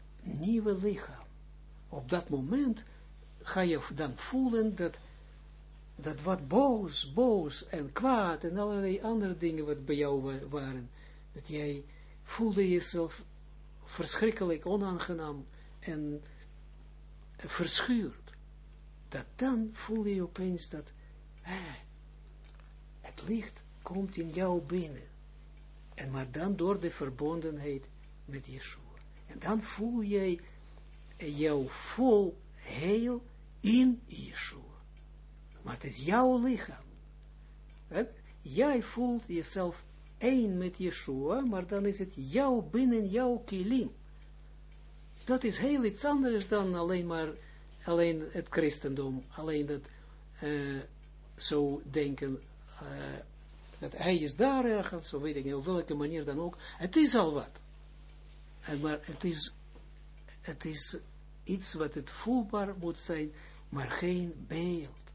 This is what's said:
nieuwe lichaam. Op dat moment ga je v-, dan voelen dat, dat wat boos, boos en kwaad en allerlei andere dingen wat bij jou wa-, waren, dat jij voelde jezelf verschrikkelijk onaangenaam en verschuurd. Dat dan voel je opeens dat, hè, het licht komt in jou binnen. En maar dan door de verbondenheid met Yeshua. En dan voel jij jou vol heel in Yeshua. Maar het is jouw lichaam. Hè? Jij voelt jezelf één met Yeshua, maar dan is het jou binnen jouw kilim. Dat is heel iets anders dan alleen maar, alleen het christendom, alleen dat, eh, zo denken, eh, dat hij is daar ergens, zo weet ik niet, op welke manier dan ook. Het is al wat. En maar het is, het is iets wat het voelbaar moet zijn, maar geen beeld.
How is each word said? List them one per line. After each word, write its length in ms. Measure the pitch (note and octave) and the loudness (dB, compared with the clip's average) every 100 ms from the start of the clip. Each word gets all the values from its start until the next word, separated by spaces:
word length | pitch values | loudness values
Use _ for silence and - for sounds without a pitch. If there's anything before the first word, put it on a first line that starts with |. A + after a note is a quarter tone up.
| - - | -18 -12
nieuwe 560 | - C#3+ F3+ A3+ G#3+ F#3+ | -6 -2 2 4 4 2
lichaam. 480 | G3+ E3 - B2+ - - - - - - - | 2 0 -4 -12 -16 -18 -18 -18 -18 -18 -12
Op 200 | D3 B2+ | -10 0
dat 200 | F3 F3 | 0 2
moment 560 | C#3 C3 B3+ C4+ A3 - - - - - - | -2 2 2 2 0 -6 -16 -18 -18 -18 -12
ga 180 | - F#3+ | -2 2
je 200 | F3+ D3+ | 4 2
v-, 120 | - | -2
dan 220 | C#3 D3 B2 | -4 -4 -4
voelen 600 | - C4 B3+ A3+ A3 F#3 | -2 2 4 4 4 2
dat, 220 | E3+ - - - - - - - - - - - | 0 -2 -14 -18 -18 -18 -18 -18 -18 -18 -16 -8
dat 240 | D3 C#3 | -6 -2
wat 280 | E3 F3+ C3+ | 0 0 6
boos, 640 | G3 C#4 A3 F3+ C#3 C#3 | 8 8 6 2 -2 0
boos 540 | D#3 B3+ G3+ D3+ - - | 4 6 6 2 -4 -4
en 260 | E3 C#3 | -4 -2
kwaad 520 | - B3+ A#3+ F#3 D#3 | 0 4 6 4 2
en 140 | E3+ F#3 | -2 0
allerlei 420 | G#3 G3+ G3 G3 | 0 2 2 0
andere 360 | A3 A3+ G3 E3 | 2 2 2 2
dingen 300 | E3+ D#3+ D3+ | 0 0 0
wat 180 | C#3 | -2
bij 120 | C#3 D3 | 0 2
jou 240 | C#3+ C#3 | 4 2
wa-, 260 | C3+ C3+ C#3 | 0 -4 -4
waren, 420 | D3 C3+ C3 B2 - - - - | -4 -4 -6 -8 -14 -18 -18 -16
dat 160 | C#3+ C3+ | -14 -6
jij 360 | D3+ D3 C#3 - - - - | -4 -2 -4 -8 -16 -18 -18
voelde 480 | - - A3+ G3 F#3+ | -10 0 2 6 6
jezelf 540 | F3+ - F3 E3 - - - - - - - | 6 6 4 0 -4 -14 -16 -18 -18 -18 -18
verschrikkelijk 800 | - - D#3+ - A3 G#3+ F3+ D#3 F3+ | -12 -4 0 4 4 4 0 0 2
onaangenaam 800 | G3+ G3 F3 - E3+ D#3 C#3+ C#3 - - - | 2 2 0 -2 -4 -4 -6 -10 -16 -18 -10
en 440 | - D3+ D3 D3 - - - - - - - - - - - - | -6 -4 -2 -4 -8 -16 -18 -18 -18 -18 -18 -18 -18 -18 -18 -12
verschuurd. 1000 | D#3 - D#3+ - - A#3+ D#3+ - - - - - - - - - - | -6 0 4 4 4 2 2 -4 -16 -18 -18 -18 -18 -18 -18 -18 -10
Dat 180 | C3+ - | -10 -10
dan 360 | - C4 A#3 A3 | 0 4 4 2
voel 340 | A3 - A3 G#3 | -4 -2 2 4
je 160 | F#3+ | 2
opeens 460 | F3 - F#3 F3 - | 0 0 0 0 -2
dat, 240 | D3+ D3 - - - - - | -8 -10 -16 -18 -18 -18 -14
hè, 360 | F3+ F#3+ E3 B2 - - - - - - - - - - - - | -8 -6 -6 -10 -14 -18 -18 -18 -18 -18 -18 -18 -18 -18 -18 -16
het 240 | - - - | -14 -10 -2
licht 340 | A3+ - - - - | -2 -2 -10 -18 -14
komt 340 | - F#3 F#3+ - | -6 -2 -2 -2
in 140 | E3 | -4
jou 300 | D#3+ F#3 F3 | 0 2 2
binnen. 480 | C#3+ F3+ D#3+ B2+ - - - - - - - - - | 0 -2 -2 -6 -12 -18 -18 -18 -18 -18 -18 -18 -16
En 160 | - C3+ | -10 -6
maar 200 | C3 B2+ | -4 -4
dan 260 | D3 F#3 F#3 | -2 0 2
door 240 | F3 G3 | 2 2
de 100 | E3 | 0
verbondenheid 1000 | - C#3 B2+ D3 E3 D#3+ D3 D3 C#3 - - - - | -2 -4 0 0 0 -2 -4 -4 -4 -6 -16 -18 -18
met 220 | - C#3 C3 | -12 -10 -10
Yeshua. 360 | C3 - - - - - - - | -10 -10 -10 -14 -18 -18 -18 -14
En 120 | D3 | -6
dan 240 | E3 A3 | 0 0
voel 400 | - - A3+ A#3+ | 0 -2 0 0
jij 380 | G#3 G3+ F#3+ E3+ - - - - - - - - | 2 4 4 2 -4 -18 -18 -18 -18 -18 -18 -8
jou 500 | D#3+ D3 D#3 D3 B2+ | -6 2 4 4 0
vol 720 | - - - B3+ G#3 F#3+ - - | -4 -6 6 10 10 8 0 -14
heel 680 | - - B2 E3 A3 A#3+ A#3+ - - - - | -16 -10 -2 4 4 4 0 -4 -16 -18 0
in 420 | G3 A#3+ B3+ A#3 - | 8 10 10 6 -2
Yeshua. 540 | - C3 - - - - - - - - - - - - - | -12 -10 -6 -6 -8 -14 -16 -18 -18 -18 -18 -18 -18 -18 -12
Maar 120 | - | -10
het 100 | B2+ | -8
is 200 | C#3+ - | -6 -2
jouw 340 | D3 A3 B3+ B3 | 4 8 8 8
lichaam. 460 | B3 A3+ - - - - - - - - - - - - - | 4 2 -2 -10 -14 -18 -18 -18 -18 -18 -18 -18 -18 -18 -4
Hè? 160 | E3 B3 - - - | -2 -2 -6 -18 -14
Jij 420 | - D3 C#4+ B3+ | -2 4 6 4
voelt 420 | - A3+ B3 A#3+ - | 2 0 2 2 0
jezelf 580 | E3+ D#3+ G3 F3+ - - - - - | -2 0 0 0 -2 -12 -18 -18 0
één 380 | A#3 C4 G#3+ F#3 | 4 6 4 2
met 200 | F3+ - | 0 0
Yeshua, 640 | F3+ - - C3+ C#3+ A#3+ | -2 -2 -4 -2 2 2
maar 260 | C4 F#3+ F3+ | 2 0 0
dan 200 | G3+ G3+ | 2 2
is 120 | G3 | 0
het 140 | F#3 | -4
jou 480 | - C3+ G3 C#4 A#3+ | -4 0 4 4 4
binnen 460 | D#3 A#3 C4 A3+ G3 | 2 4 6 6 4
jouw 340 | G#3+ B3+ A#3 | 4 4 2
kilim. 480 | A#3 F#3+ F#3 C4 - - - - - - - - - - - - - - | 0 -2 2 4 2 -4 -16 -18 -18 -18 -18 -18 -18 -18 -18 -18 -18 -10
Dat 200 | - B3+ | 0 2
is 140 | A#3 F#3+ | 4 2
heel 260 | B3+ C#4+ | 4 4
iets 200 | A3 G#3 | 4 2
anders 440 | D4 C#4+ C4 A3 F#3+ | 4 6 6 4 4
dan 260 | G#3 F#3+ | 2 4
alleen 320 | F3 E3+ F#3 F3 | 2 2 2 2
maar, 220 | E3 D#3 - - - - - | 0 -2 -4 -14 -18 -18 -8
alleen 400 | - E3+ E3+ D#3+ D#3 | 2 6 6 4 -2
het 160 | F#3 C#3+ | -4 0
christendom, 720 | - D3+ - C#3+ C3+ C3+ C3 - | 4 4 4 0 0 0 -2 -6
alleen 380 | - D#3+ D3+ D3 | -6 0 0 0
dat, 140 | C#3+ - - - - - - | -2 -6 -16 -18 -18 -18 -6
eh, 400 | D3 D3 C#3 C#3 C3 - - - - - | -2 0 0 -4 -6 -14 -18 -20 -18 -4
zo 460 | - D3 C#3+ C#3+ C#3+ | 2 4 4 2 0
denken, 500 | D3 C#3+ C3+ C#3 C3 - - - - | 2 2 0 -2 -4 -8 -18 -18 -14
eh, 60 | C#3+ C#3 C#3 C2+ - - - - - - | -10 -8 -8 -8 -10 -16 -18 -18 -18 -10
dat 180 | - - | -10 0
hij 200 | E3 F3 | 4 4
is 200 | D3+ B2+ | 4 4
daar 280 | C4 C4+ | 4 6
ergens, 440 | A#3+ G#3+ F3+ E3+ D3+ | 4 4 0 -4 -4
zo 120 | D3 | -2
weet 160 | D3+ C#3+ | -2 -2
ik 80 | |
niet, 100 | C3+ | -2
op 100 | C#3 | -2
welke 300 | D3 F3+ E3 | 2 0 2
manier 300 | D3 D3 D#3+ | 0 0 0
dan 160 | D3 C#3 | -2 -2
ook. 160 | F3 - | -2 -4
Het 360 | - - F#3 D#4+ | -12 -6 4 6
is 180 | C#4+ | 8
al 180 | A#3 E3 | 8 6
wat. 280 | C#3+ - - - - - - - - - - - - | 2 -2 -10 -18 -18 -18 -18 -18 -18 -18 -18 -18 -14
En 200 | - D3 | -6 -2
maar 180 | D3+ D3+ | 0 -2
het 220 | D#3+ D#3 | -4 -2
is, 300 | F#3 D#3+ - - - - - - - - - - | 2 4 2 0 -16 -18 -18 -18 -18 -18 -18 -14
het 240 | - C#3+ | -10 -6
is 320 | E3 D3+ - - - - - - | -4 4 4 4 -8 -16 -18 -12
iets 300 | - F#3+ - | -4 -2 0
wat 200 | D#3+ D#3 | 0 0
het 160 | D3+ C3 | -2 -6
voelbaar 640 | - G#3+ B3+ G3+ G#3 G3 F#3+ | -4 2 2 2 0 0 -2
moet 220 | E3+ E3+ | -4 0
zijn, 320 | - D#3+ D3+ - - - - | 0 0 -2 -6 -16 -18 -8
maar 220 | C#3 B2+ | -4 -2
geen 540 | - F3 F3+ F3 C#3+ - | 0 2 2 0 -4 -6
beeld. 640 | D#3+ F3+ E3+ C#3+ - - | -2 0 0 -4 -12 -18